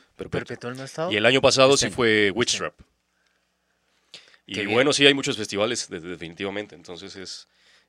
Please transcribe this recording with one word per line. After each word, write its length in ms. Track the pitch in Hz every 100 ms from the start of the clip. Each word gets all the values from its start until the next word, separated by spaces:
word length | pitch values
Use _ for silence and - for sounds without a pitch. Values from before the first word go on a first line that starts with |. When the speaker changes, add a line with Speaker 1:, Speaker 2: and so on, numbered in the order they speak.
| _ -
Speaker 1:
Perpetual. 260 | 92 143 123
Speaker 2:
Perpetual 300 | 120 120 127
no 60 |
ha 40 | 135
estado. 260 | - 165
Speaker 1:
Y 40 | 104
el 100 | 113
año 140 | 131
pasado 280 | 135 123 135 139
Speaker 3:
Este 40 |
Speaker 1:
sí 60 | 120
Speaker 3:
año. 80 | 92
Speaker 1:
fue 360 | 117 107 104 92
Witch 160 | 120
Speaker 2:
Sí. 60 | 101
Speaker 1:
Trap. 160 | 82 - _ _ _ _ _ _ _ _ _ _ _ _ _ - _ _ -
Y 40 |
Speaker 2:
Qué 80 | 98
bien. 120 | 101 110
Speaker 1:
bueno, 180 | 139
sí, 120 | 139 143
hay 80 |
muchos 220 | 139 135 107
festivales, 540 | 104 98 110 117 -
de-, 100 | 95
definitivamente. 760 | 82 85 82 82 98 98 104
Entonces, 420 | 87 85 87 95 98
es, 300 | 90 - - _ _ _